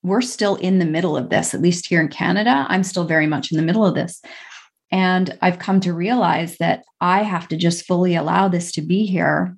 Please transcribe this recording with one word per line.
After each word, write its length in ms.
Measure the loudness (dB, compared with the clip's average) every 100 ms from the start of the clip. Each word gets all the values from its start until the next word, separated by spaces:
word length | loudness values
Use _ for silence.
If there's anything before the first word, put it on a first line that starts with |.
We're 200 | 0 0
still 340 | -2 -2 -2 0
in 220 | 2 2
the 80 | 2
middle 300 | 0 0 -2
of 120 | 0
this, 260 | -2 -2
at 60 | 0
least 260 | 2 0 0
here 140 | 0
in 80 | 0
Canada. 580 | -2 -2 0 2 2 2
I'm 140 | 0
still 220 | -2 -2
very 220 | 0 2 2
much 260 | -2 -2
in 40 | -2
the 60 |
middle 220 | 0 2
of 100 | 2
this. 280 | 2 -4 -8 -20 -20 -20 -20 -20 _ _
And 480 | 0 2 2 0 0
I've 180 | 0 0
come 220 | 0 0
to 120 | 0
realize 640 | -2 -2 0 2 0 -4 -4
that 260 | -2 -2 -6 _
I 220 | 0 0
have 240 | 0 -4 -6
to 80 | -2
just 300 | 0 0 -2
fully 300 | 0 2 0
allow 320 | 0 2 2
this 240 | 0 -4
to 100 | -8
be 240 | -2 0 0
here 500 | 0 2 2 0